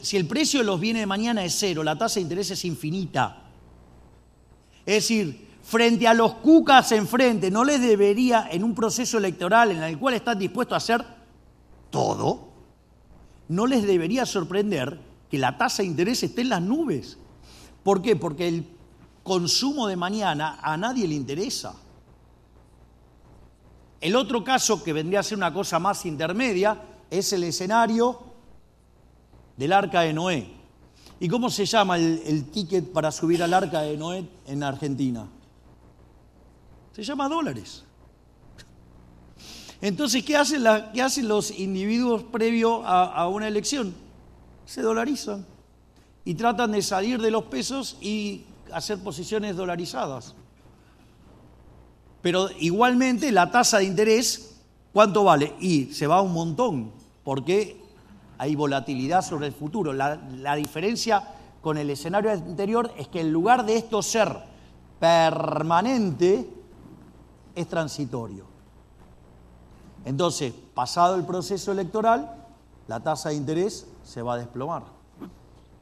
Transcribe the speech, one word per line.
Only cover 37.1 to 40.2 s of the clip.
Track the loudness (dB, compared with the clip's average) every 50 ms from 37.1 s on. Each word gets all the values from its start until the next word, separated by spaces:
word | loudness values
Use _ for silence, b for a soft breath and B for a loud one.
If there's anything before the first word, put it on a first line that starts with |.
| -4 -2 -2 -2
dólares. | -2 -2 -2 -4 -6 -8 -12 -14 -18 -20 -20 -20 _ _ -20 -20 -20 _ _ _ _ _ -20 -20 -20 -20 -20 -20 -20 -20 -20 -20 -20 -20 -20 -20 -20 -20 -20 -20 -20 B B B B B B B B B
Entonces, | -4 -4 -2 0 0 0 0 0